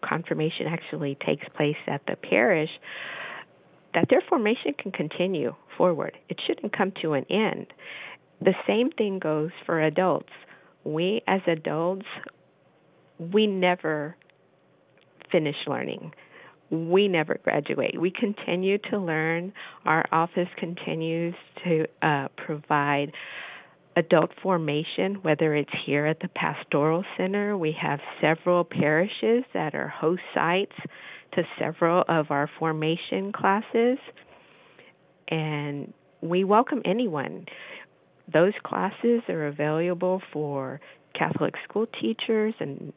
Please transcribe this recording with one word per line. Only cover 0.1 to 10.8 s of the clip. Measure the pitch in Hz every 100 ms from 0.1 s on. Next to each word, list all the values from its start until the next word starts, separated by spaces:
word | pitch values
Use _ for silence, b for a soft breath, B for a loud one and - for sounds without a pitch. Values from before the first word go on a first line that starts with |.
| 160 170 156 156 - -
actually | 165 - 151 143 139 -
takes | 147 -
place | - 147 147 -
at | 143 -
the | -
parish, | - - 233 170 156 - B B B B B B B _ _ _ _
that | - 170
their | 262 -
formation | 330 208 247 - 285
can | 202
continue | - 151 - 180 180 127 - _ -
forward. | 180 156 156 - _
It | 180 -
shouldn't | - -
come | - 196 196
to | 160
an | 143 -
end. | 190 214 - - - B B B B _ _
The | - 185 -
same | 208 247
thing | - 214 190
goes | 160 156 156 - -
for | 165
adults. | 156 151 185 147 - - - B B B